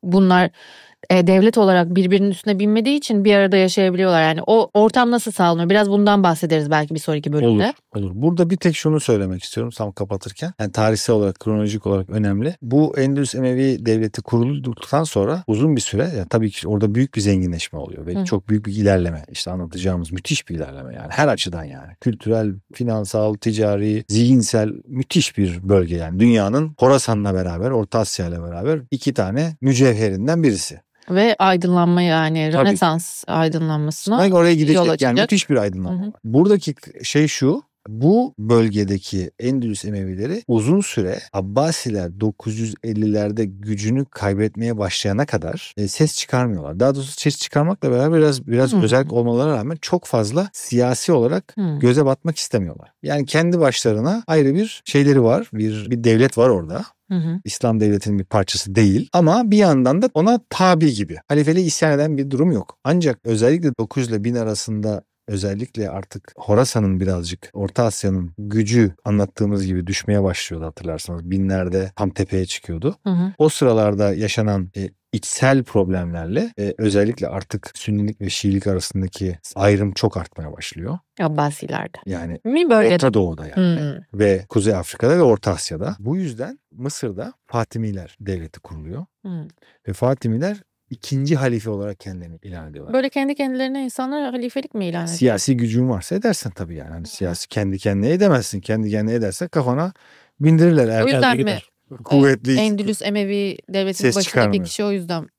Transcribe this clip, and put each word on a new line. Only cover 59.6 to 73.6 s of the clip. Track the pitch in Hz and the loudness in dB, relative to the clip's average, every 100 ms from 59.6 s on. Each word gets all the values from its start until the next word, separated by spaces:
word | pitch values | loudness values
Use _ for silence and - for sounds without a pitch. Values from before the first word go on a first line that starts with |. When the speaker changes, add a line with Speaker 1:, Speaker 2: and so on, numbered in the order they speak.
| 196 139 127 156 | 6 6 4 2
Speaker 2:
da | 247 | 2
ona | - 185 240 _ | 2 2 2 _
tabi | - 185 175 156 | 2 4 6 4
gibi. | 110 98 82 _ | 2 -4 -8 _
Halifeliğe | 147 147 165 175 | 2 2 2 0
isyan | - 156 | 0 2
eden | 143 151 143 | 2 0 0
bir | 139 | -2
durum | 135 170 | 0 2
yok. | 131 - - | 2 -4 -8
Ancak | 131 175 160 120 | 0 2 2 -2
özellikle | 117 113 117 165 165 123 | -2 2 4 4 0 -2
dokuz | 110 - | -4 -2
yüz | 120 | -2
ile | 110 | -2
bin | 107 | -2
arasında | 120 110 107 - 107 107 104 - _ - | -2 -2 -4 -4 -4 -2 -4 -8 _ -8
özellikle | 101 101 101 123 - 101 | -4 -4 -4 -8 -6 -8
artık | 92 92 104 - - | -8 -12 -16 -20 -18
Horasan'ın | - 104 131 117 101 92 | 0 2 2 2 0 2
birazcık | 95 90 85 90 - | 0 -2 -4 -10 -12
Orta | - 98 - | -8 -6 0
Asya'nın | 117 98 101 95 90 85 | 0 0 -2 -2 -4 -10
gücü | 104 107 107 117 107 87 | -4 -2 2 4 2 0
anlattığımız | - 104 98 - 104 101 95 | -2 0 0 -2 -2 0 -2
gibi | 92 87 | -2 -2
düşmeye | 98 - 104 | -6 0 0
başlıyordu | 98 104 - 82 80 | 2 -2 -6 -8 -10
hatırlarsanız. | - 87 80 - 87 85 | -10 -8 -8 -8 -10 -4
Binlerde | 95 95 95 90 92 95 - | -2 0 -2 0 -2 -4 -4
tam | 98 | -6
tepeye | - 95 95 92 | -4 -4 -2 -4
çıkıyordu. | - - 85 127 196 - | -8 -10 -6 -4 -4 -4
Speaker 1:
Hı | |
hı. | 180 180 190 | -2 -2 2
Speaker 2:
O | 156 | 2
sıralarda | - | 4